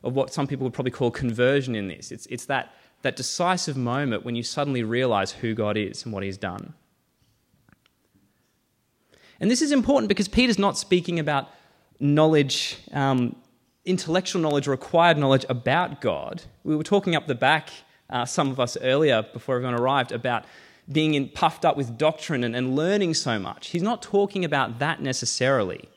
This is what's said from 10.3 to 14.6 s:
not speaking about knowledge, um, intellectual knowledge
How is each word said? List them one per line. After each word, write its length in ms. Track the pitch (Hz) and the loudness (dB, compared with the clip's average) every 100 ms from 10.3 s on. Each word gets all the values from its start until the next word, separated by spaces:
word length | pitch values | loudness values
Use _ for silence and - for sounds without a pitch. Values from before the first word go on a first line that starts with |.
| - 247 196 | 4 4 4
not 180 | 202 - | 2 0
speaking 420 | - 180 170 170 | 0 0 2 -2
about 300 | 151 143 135 - _ _ _ _ | 0 0 -2 -18 _ _ _ _
knowledge, 800 | 143 147 156 156 139 - - - - | 2 6 6 6 4 0 -4 -8 -8
um, 420 | 143 139 131 120 - _ _ _ _ - | -2 2 2 0 -4 _ _ _ _ -4
intellectual 560 | 185 - 175 185 185 | -2 0 -2 0 -2
knowledge 260 | 156 143 | 0 0